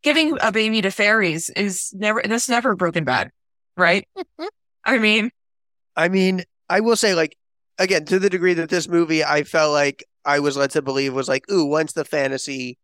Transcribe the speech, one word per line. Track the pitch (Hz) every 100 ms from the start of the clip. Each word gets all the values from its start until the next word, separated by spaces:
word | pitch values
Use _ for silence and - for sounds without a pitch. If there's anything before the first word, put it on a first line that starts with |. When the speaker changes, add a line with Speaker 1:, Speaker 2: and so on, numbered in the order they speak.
Speaker 1:
giving | 294 302 311 285
a | -
baby | 214 220 220
to | 196
fairies | 190 208 220 185 160 -
is | - 202 180 - 190
never, | 214 214 208
that's | 233 -
never | 240 240
a | 185
broken | 180 170 139
bad, | 123 - _ _ _ _ -
right? | 175 190 - 392 - - 349
Speaker 2:
<laughs> | _ _ _ -
Speaker 1:
I | 247
mean, | 214 214 226 _ _ _ _ _ _ -
Speaker 3:
I | 175
mean, | 190 185 185 175 _ _
I | 190
will | 220 226
say, | 214 170
like, | 156 _ _ _ _ -
again, | 185 185 151
to | 185
the | 196
degree | 180 180
that | 170 165
this | 180 160
movie, | 170 165 160
I | 143 151
felt | 143 165 151
like | 147 143 - - _ 143
I | 143
was | 143 139
led | 139
to | 156
believe | 135 135 139
was | 131 131
like, | 135 -
"Ooh, | 196 147
once | 151 156
the | - 147
fantasy | 151 135 123 - 135 123 120